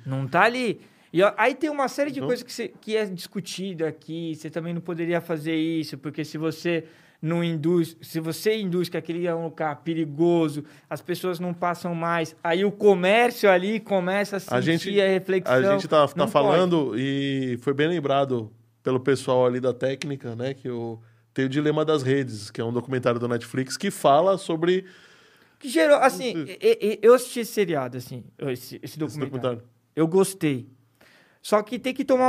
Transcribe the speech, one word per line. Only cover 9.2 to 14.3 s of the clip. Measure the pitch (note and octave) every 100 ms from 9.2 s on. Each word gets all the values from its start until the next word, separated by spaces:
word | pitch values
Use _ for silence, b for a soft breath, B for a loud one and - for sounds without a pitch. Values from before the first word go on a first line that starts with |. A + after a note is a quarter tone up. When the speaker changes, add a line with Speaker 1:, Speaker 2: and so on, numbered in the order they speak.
| F3
Speaker 1:
é |
um | E3
lugar | E3 D3+ D#3 C#3
perigoso, | E3 E3 D#3 C#3+ E3+ E3+ D#3 D3 C#3+ B B
as | D3+
pessoas | - E3+ F#3 F3
não | F3+
passam | F3 F3 E3+ F3+
mais, | E3+ E3+ E3+ D#3 -
aí | E3+ F3
o | G3+
comércio | G3+ G#3 F#3 F3+ A3 A#3+ A#3 G3+
ali | F#3 F#3+ A3
começa | G#3+ G3 F3+ G3 G3+